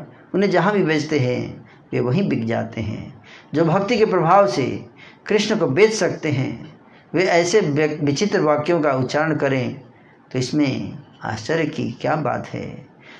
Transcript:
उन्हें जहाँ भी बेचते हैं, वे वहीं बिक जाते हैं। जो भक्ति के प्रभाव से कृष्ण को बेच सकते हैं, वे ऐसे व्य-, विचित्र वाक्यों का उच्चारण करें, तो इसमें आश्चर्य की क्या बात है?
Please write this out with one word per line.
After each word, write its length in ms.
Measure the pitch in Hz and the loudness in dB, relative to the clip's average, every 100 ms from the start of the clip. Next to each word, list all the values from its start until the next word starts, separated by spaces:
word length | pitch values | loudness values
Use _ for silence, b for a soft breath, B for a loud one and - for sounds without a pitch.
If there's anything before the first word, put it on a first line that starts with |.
| - B B | -12 B B
उन्हें 160 | 180 202 | 0 2
जहाँ 220 | 170 180 | 2 2
भी 120 | 208 | 2
बेचते 340 | 160 156 143 147 | 2 0 0 0
हैं, 520 | 127 120 117 - - B - | 0 -2 -6 -12 -18 B -8
वे 80 | 127 | -4
वहीं 280 | 120 156 185 | 0 0 0
बिक 160 | 131 | -2
जाते 360 | 113 113 110 - | -2 -4 -4 -6
हैं। 440 | 104 101 92 - B B B | -6 -8 -12 -18 B B B
जो 100 | 143 | 0
भक्ति 340 | 165 190 196 233 | 2 2 2 2
के 80 | 214 | 2
प्रभाव 400 | 180 160 196 196 | 2 4 6 4
से 400 | 147 117 107 - - B B - | 2 -2 -4 -10 -20 B B -2
कृष्ण 320 | 208 208 214 | 0 2 0
को 80 | 160 | 0
बेच 260 | 135 220 | 4 4
सकते 380 | - 170 - 156 | 4 -2 -2 -4
हैं, 480 | 135 123 - - - b b b | -2 -2 -6 -14 -20 b b b
वे 100 | 151 | 0
ऐसे 360 | 190 170 175 220 | 2 2 4 2
व्य-, 420 | 170 143 151 151 | 2 2 0 0
विचित्र 380 | 143 143 202 202 | 0 0 2 2
वाक्यों 400 | 160 147 147 170 | 2 2 2 2
का 120 | 147 | 2
उच्चारण 440 | 131 127 147 160 147 | 0 0 0 0 0
करें, 440 | 143 131 117 113 - b b b b | 0 0 -2 -8 -16 b b b b
तो 60 | 127 | -6
इसमें 600 | 127 151 143 117 98 - - - | -2 0 0 -2 -8 -12 -18 -12
आश्चर्य 440 | 110 113 - 160 151 | -8 -6 -2 -2 -2
की 260 | - 117 | -4 -6
क्या 240 | 120 135 156 | -4 -2 -2
बात 300 | 127 117 - | -2 -4 -6
है? 420 | - 95 - - - B | -10 -10 -14 -18 -20 B